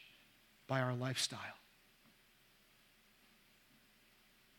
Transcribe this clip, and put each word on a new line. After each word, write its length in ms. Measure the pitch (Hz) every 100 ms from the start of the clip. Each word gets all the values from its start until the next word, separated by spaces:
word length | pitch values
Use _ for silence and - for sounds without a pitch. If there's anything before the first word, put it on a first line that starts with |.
| - - - - - - -
by 140 | 131
our 120 | 127
lifestyle. 460 | 123 127 127 - 110 - - - - - - - - - - - - - - - - - - - - - - - - - - - - - - -